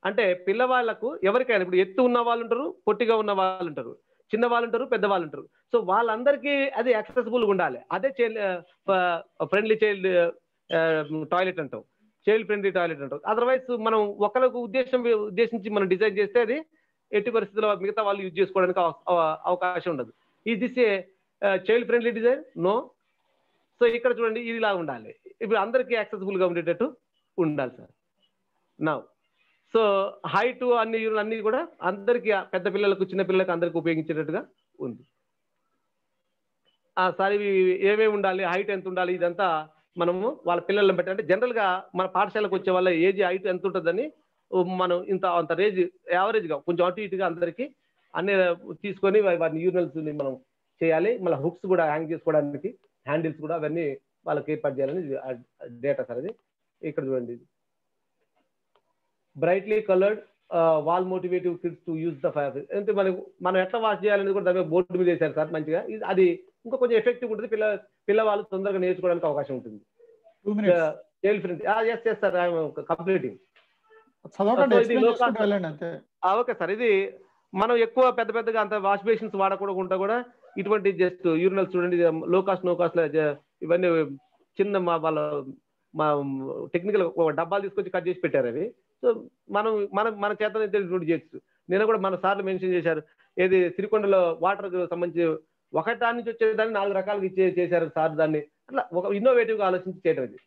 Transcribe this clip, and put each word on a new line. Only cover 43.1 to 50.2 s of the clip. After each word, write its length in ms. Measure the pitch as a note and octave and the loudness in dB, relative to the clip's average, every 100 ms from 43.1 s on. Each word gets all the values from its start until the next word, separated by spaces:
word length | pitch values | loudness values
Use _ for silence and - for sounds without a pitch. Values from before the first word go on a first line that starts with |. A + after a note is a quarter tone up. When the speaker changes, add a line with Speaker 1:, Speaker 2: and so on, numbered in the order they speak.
| G3 | 2
Speaker 1:
హైట్ 240 | F#3 F#3 F#3+ | 0 0 -2
ఎంత 200 | F3+ F#3+ | -2 -2
ఉంటుందని 460 | F#3 E3 F3+ D4 - _ _ _ F#3 F3+ F#3 | -2 -2 -2 -4 -8 _ _ _ -2 0 0
మనం 260 | F3+ F3 | 0 0
ఇంత 240 | G3+ F#3+ F#3 | -2 -2 0
అంత 260 | F3 D#3+ | 0 0
రేంజ్ 600 | E3 G#3 F#3 F3 _ - | 0 0 2 -2 _ -2
యావరేజ్ 340 | F3 G3 A3 E3+ | 0 2 0 -2
గా 100 | D3+ | -6
కొంచెం 300 | - F3 F3 | -2 0 0
అటు 140 | F3+ | 0
ఇటుగా 260 | G#3 F#3 F#3+ | -6 -4 -4
అందరికీ 480 | E3+ F3 E3 C#4 _ _ _ _ | -2 -4 -4 -10 _ _ _ _
అన్ని 180 | - F#3 G3 F3+ F3 - | -6 0 2 2 0 -6
తీసుకొని 460 | E3 G3+ F#3+ G3 G#3 | -12 -10 -2 2 4
వా-, 140 | G3+ | 4
వాటిని 260 | E3+ D#3+ D#3 | 2 0 0
యూరినల్స్ 360 | F3 F3+ E3 D#3+ | 0 0 -2 -4
ని 160 | D#3 | -8
మనం 280 | D3 | -4